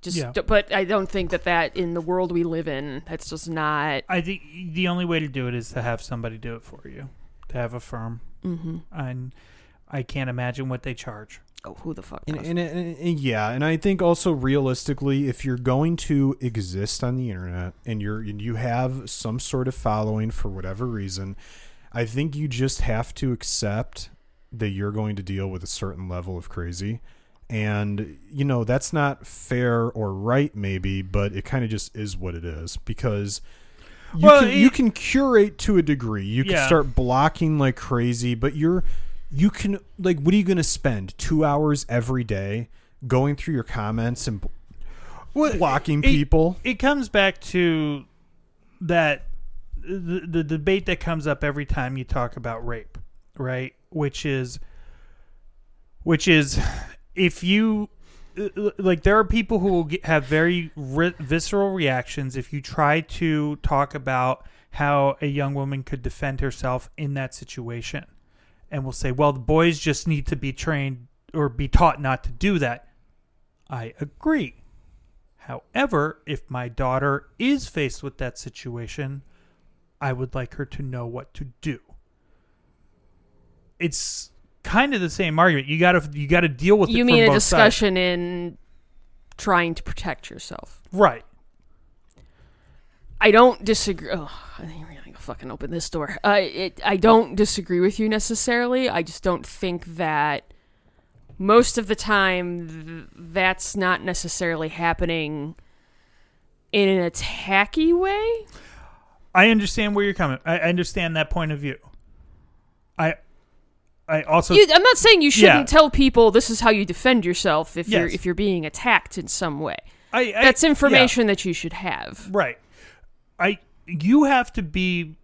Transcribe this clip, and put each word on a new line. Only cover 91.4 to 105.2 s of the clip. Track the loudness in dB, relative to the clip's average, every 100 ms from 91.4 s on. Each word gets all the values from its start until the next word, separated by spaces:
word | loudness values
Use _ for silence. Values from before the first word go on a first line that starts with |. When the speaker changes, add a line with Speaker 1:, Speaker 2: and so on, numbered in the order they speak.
| -20 _ _ _ _ _ _ -20 -20 _ -20 _ _ -20 _ _ -20 4
Speaker 1:
I | 6
don't | 10 8 6
disagree. | 0 0 0 -4 -6
Oh, | -8 -8 -14 -18 -16
I | -14
think | -14 -16
we're | -18
gonna | -20 -18
fucking | -14 -14 -12
open | -10 -8
this | -6 -6
door. | -6 -6 -2
Uh, | 2 2
it, | 2 -4 -8 -4
I | -2 4
don't | 8 8 6 0
disagree | 0 0 -2 2
with | 2 2
you | -2
necessarily. | 0 -2 -2 0 0 2 0 0
I | -2
just | -6 -4
don't | -2 -2 -4
think | -6 -6 -6 -8 -6
that | -2 0 0 -2 _ -20 _ _ _ _ _ _ -20 -8
most | 6 8 8 2
of | -2
the | -4
time | 0 2 2 0 -4 -8 -10
th-, | -14 -14 -16 -18 -20 -8
that's | 0 0 0 -4 -2
not | 0 0
necessarily | -2 -6 -4 -4 -2 -2 -6
happening | -4 -2 0 -2 -2